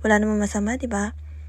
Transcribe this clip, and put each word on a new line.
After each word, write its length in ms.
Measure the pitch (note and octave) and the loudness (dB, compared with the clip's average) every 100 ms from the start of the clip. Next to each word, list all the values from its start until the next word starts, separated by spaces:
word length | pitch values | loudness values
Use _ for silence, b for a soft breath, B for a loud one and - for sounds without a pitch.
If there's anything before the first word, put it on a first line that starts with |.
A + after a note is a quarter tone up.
Wala 160 | G#3+ G#3+ | 4 4
namang 240 | G#3+ G#3+ | 4 2
masama, 320 | G3+ G#3 G#3 B3+ | 0 0 -2 -2
di 160 | A#3+ | -2
ba? 240 | G3+ G#3 - B B | -2 -4 -6 B B